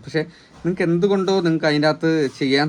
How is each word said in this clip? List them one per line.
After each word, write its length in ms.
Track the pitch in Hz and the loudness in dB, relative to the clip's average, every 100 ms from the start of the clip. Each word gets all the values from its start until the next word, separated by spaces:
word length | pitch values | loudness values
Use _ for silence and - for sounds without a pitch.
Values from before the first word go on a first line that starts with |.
പക്ഷേ 160 | - 156 165 - - - | -8 -6 -6 -10 -20 -8
നിങ്ങൾക്ക് 220 | 165 185 175 | -6 -2 0
എന്തുകൊണ്ടോ 480 | 175 196 196 185 190 | 0 2 0 0 0
നിങ്ങൾക്ക് 220 | 170 160 160 | 2 0 0
അതിൻ്റെ 200 | 147 151 | 2 0
അകത്ത് 180 | 151 160 160 139 - | 0 0 0 -2 -2
ചെയ്യാൻ 280 | 139 135 | -2 0